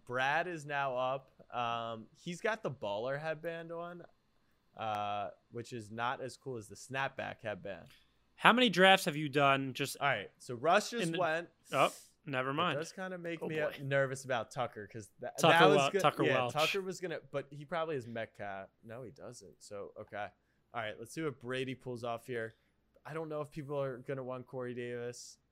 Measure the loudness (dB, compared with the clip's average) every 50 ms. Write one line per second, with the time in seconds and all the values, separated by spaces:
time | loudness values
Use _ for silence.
0 | -10 -4 -2 0 2 2 2 2 0 -2 -6 -8 -6 -4 -2 -2 0 0 0 0
1 | 0 0 -2 -4 -6 -10 _ -20 -16 -8 -4 -2 0 0 0 -2 -4 -4 -6 -8
2 | -10 -14 _ -14 -10 -10 -6 -2 -2 -2 -2 -2 -4 -6 -6 -6 -4 -4 -2 -2
3 | -2 -2 -4 -4 -4 -6 -6 -6 -6 -8 -8 -8 -10 -10 -10 -10 -10 -10 -12 -14
4 | -18 -20 _ _ _ _ _ _ _ _ _ _ _ _ -10 -6 -4 -2 -2 -2
5 | -2 -2 -2 -2 -4 -6 -8 _ _ _ -12 -10 -10 -10 -10 -12 -10 -10 -6 -2
6 | -2 -2 -2 -4 -6 -10 -10 -12 -10 -10 -10 -10 -10 -12 -16 -18 -12 -8 -4 -2
7 | -2 -2 -4 -6 -8 -8 -8 -8 -6 -6 -6 -6 -6 -10 -10 -10 -12 -18 -20 -20
8 | _ _ _ _ _ _ _ 6 6 8 8 8 6 6 6 8 10 10 10 8
9 | 6 2 -2 -2 -2 0 4 6 6 6 6 4 2 -2 -4 -4 -4 -4 -2 0
10 | 2 2 2 0 -2 -8 _ -14 -12 -10 -8 0 4 6 6 6 4 2 -2 -2
11 | -2 -2 0 0 0 0 0 -2 -4 -8 _ _ _ -2 2 4 4 4 2 -2
12 | -18 -20 _ _ -8 -4 -2 -2 0 0 0 0 0 0 0 -2 -4 -6 -8 -10
13 | -10 -10 -8 -8 -8 -6 -6 -6 -4 -4 -2 0 -2 -2 -2 -4 -2 2 2 4
14 | 4 2 0 -4 -4 -2 -2 -2 -2 -4 -4 -4 -4 -4 -4 -8 -12 -12 -12 -14
15 | -14 -16 _ -12 -10 -10 -2 4 6 8 8 10 10 10 10 8 6 4 4 4
16 | 4 4 4 4 4 4 4 4 2 2 2 2 2 2 2 -2 -4 -6 -6 -6
17 | -6 -6 -6 -8 -8 -6 -6 -6 -6 -8 -12 -16 -10 -6 -4 -2 -2 -2 -2 -4
18 | -4 -6 -6 -6 -6 -6 _ -10 -8 -8 -8 -8 -10 -12 _ _ -18 -14 -14 -12
19 | -12 -14 -14 -14 -14 -14 -14 -16 -18 -20 -20 -20 -16 -12 -10 -10 -10 -10 -12 -14
20 | -14 -10 -8 -8 -8 -8 -10 _ _ _ _ _ _ _ -8 -6 -6 -6 -8 -10
21 | -12 -12 -6 -4 -4 -4 -4 -6 -6 -4 -4 -4 -4 -4 -6 -8 -8 -8 -8 -6
22 | -4 -4 -4 -4 -6 -6 -4 -4 -4 -6 -8 _ _ _ _ _ _ _ _ _
23 | -14 -10 -8 -8 -6 -6 -6 -6 -6 -6 -8 -10 -8 -4 -2 -2 -2 -2 -4 -6
24 | -6 -6 -6 -4 -4 -6 -8 -8 -10 -10 -8 -6 -6 -6 -6 -6 -6 -6 -6 -6
25 | -6 -8 -8 -10 -14 -16 -18 _ _ _